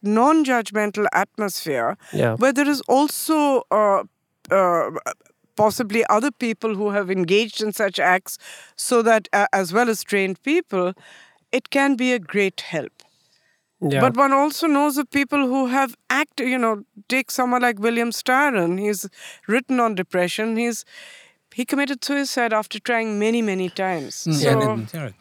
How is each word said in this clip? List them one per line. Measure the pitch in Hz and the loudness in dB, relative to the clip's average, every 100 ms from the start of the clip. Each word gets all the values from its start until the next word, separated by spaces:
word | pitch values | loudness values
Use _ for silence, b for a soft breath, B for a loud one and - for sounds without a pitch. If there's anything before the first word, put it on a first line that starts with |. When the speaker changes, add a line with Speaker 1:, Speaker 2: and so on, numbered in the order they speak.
Speaker 1:
non-judgmental | 202 220 262 320 269 247 214 208 208 190 208 | 0 2 4 4 2 0 -2 -2 -2 0 0
atmosphere | 175 202 - 202 - 160 131 113 202 B | 0 -2 -4 -6 -6 -4 -2 -2 -4 B
Speaker 2:
Yeah. | - 120 113 | 0 0 2
Speaker 1:
where | 254 | 2
there | 262 285 | 2 0
is | 277 - | 0 2
also, | 262 294 - - 311 294 262 - | 2 2 -2 -2 2 2 0 0
uh, | 214 208 196 202 _ _ _ - | 2 2 2 -2 _ _ _ 0
uh, | 190 180 170 127 156 - - _ _ _ - | 2 4 2 -2 -6 -10 -12 _ _ _ 0
possibly | 214 202 220 226 - | 2 2 -2 0 2
other | 214 277 | 2 0
people | - 240 220 226 196 | -2 -4 -4 -4 -2
who | 208 | -2
have | 202 185 | -2 -2
engaged | 190 170 202 226 - | -2 2 2 0 -4
in | 214 | -6
such | 202 202 190 | -2 -2 0
acts, | 180 180 - - B B B B | 2 2 0 -16 B B B B
so | - 240 | 0 2
that, | 226 220 175 | 4 2 2
uh, | 202 202 | 0 0
as | 196 180 | 0 0
well | 196 240 | 0 0
as | 214 | -2
trained | - 202 190 185 | -2 -2 -2 -4
people, | - 330 - 190 180 185 B B B B _ | -2 -2 -2 -2 -2 -4 B B B B _
it | 254 - | -4 0
can | 277 277 254 | 0 2 2
be | 254 | 0
a | 247 | -2
great | 165 202 196 - | -2 -2 -2 -4
help. | - 165 - _ _ _ _ _ _ _ _ - | -8 -8 -8 _ _ _ _ _ _ _ _ -6
Speaker 2:
Yeah. | 143 139 | -2 4
Speaker 1:
But | 254 233 | 4 4
one | 277 | 4
also | 269 294 - 330 | 4 2 0 2
knows | 285 294 277 | 2 2 0
of | 269 | -2
people | 277 269 285 262 | -2 0 0 0
who | 269 254 | 0 0
have | 262 269 - - | 0 0 -4 -4
act-, | 262 302 - | -2 -2 -4
you | 247 254 | -2 0
know, | 226 214 - 208 - | 0 -2 -8 -18 -4
take | 262 - | -2 -2
someone | - 247 247 | -2 0 2
like | 247 202 | 0 0
William | 226 233 233 | -2 0 -2
Styron. | - - 254 285 220 170 185 | -4 0 2 2 2 0 0
He's | 208 202 196 B B B - | -2 -4 -8 B B B -2
written | 233 - 254 | -2 0 0
on | 233 190 | 0 0
depression. | 185 180 180 - 220 226 | -2 0 0 -2 -2 -2
He's, | 240 220 - B B B B B _ | -2 -4 -10 B B B B B _
he | - 247 | -8 -4
committed | 277 277 277 - | -2 -2 -4 -4
suicide | 285 269 - 233 | -4 -2 -2 0
after | 214 214 214 | 0 -2 -8
trying | - 233 226 208 | -4 -2 -2 0
many, | 214 240 | 0 0
many | 220 185 185 | 0 -2 -4
times. | - 190 170 131 - 170 | -4 -4 -4 -6 -8 -2
Speaker 3:
Mm. | 151 | 2
Speaker 1:
So | - | 4
Speaker 3:
And, | - | 4
and, | 214 220 110 | 2 -2 -6
yeah, | 165 131 | -10 -10
right. | - | -12